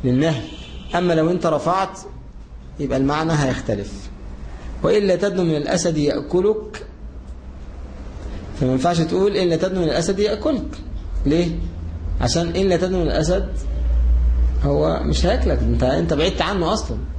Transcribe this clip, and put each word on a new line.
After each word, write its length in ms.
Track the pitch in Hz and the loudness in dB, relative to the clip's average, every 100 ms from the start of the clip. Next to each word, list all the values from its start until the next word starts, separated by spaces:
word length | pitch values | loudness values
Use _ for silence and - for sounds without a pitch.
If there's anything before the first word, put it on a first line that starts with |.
للنهي. 380 | 127 127 160 135 - - - - - | 2 2 2 0 -6 -14 -14 -14 -4
أما 180 | 175 180 | 0 2
لو 180 | 160 160 | 4 4
أنت 160 | 180 165 | 2 2
رفعت، 520 | 151 160 185 190 - - - - - - - - - | 0 0 0 -2 -6 -14 -16 -16 -16 -16 -16 -16 -6
يبقى 180 | 139 131 | -2 0
المعنى 340 | 135 151 160 | 2 2 2
هيختلف. 600 | 156 135 123 - 101 101 - - - - - - - - - | 2 2 0 -2 -4 -4 -10 -12 -14 -12 -12 -12 -12 -10 -2
"وإلا 340 | - 214 202 175 | 2 4 4 2
تدن 280 | 202 185 170 | 2 2 2
من 100 | 156 | 2
الأسد 400 | 147 180 175 151 | 0 0 0 2
يأكلك"، 880 | 143 143 - 180 196 220 - - - - - - - - - - - - - - - - - - - - | 0 0 0 2 2 0 -4 -12 -14 -14 -14 -12 -14 -14 -14 -14 -14 -12 -12 -12 -12 -10 -10 -8 -8 -2
فما 120 | 131 | 0
ينفعش 260 | 131 165 170 | 2 2 2
تقول 360 | 160 175 202 196 | 2 2 2 2
"إلا 200 | 180 160 | 2 2
تدن 220 | 185 185 | 0 0
من 60 | |
الأسد 340 | 160 135 170 190 | 0 0 0 0
يأكلك". 600 | 208 214 302 262 - - - - - - 139 | 0 0 0 -2 -4 -10 -10 -10 -6 -2 2
ليه؟ 320 | 160 175 170 - - - - - - | 2 2 -2 -6 -8 -8 -8 -4 -2
عشان 280 | 123 170 170 | 0 0 0
"إلا 280 | 170 190 170 | 0 2 2
تدن 200 | 180 185 | 2 0
من 60 | |
الأسد"، 460 | 160 131 160 185 185 - - - - - - - - - - - | 2 2 2 2 0 -4 -4 0 2 4 4 6 4 4 4 2
هو 360 | 139 143 156 160 | 2 2 2 2
مش 220 | 139 143 170 | 0 2 2
هياكلك، 320 | 131 - 131 | 4 2 2
أنت، 240 | 117 117 | 2 4
أنت 320 | 127 151 170 | 4 2 2
بعدت 280 | 147 170 - | 2 2 2
عنه 300 | 170 196 165 | 0 0 0
أصلا. 240 | 214 - - - | 0 -2 -6 -6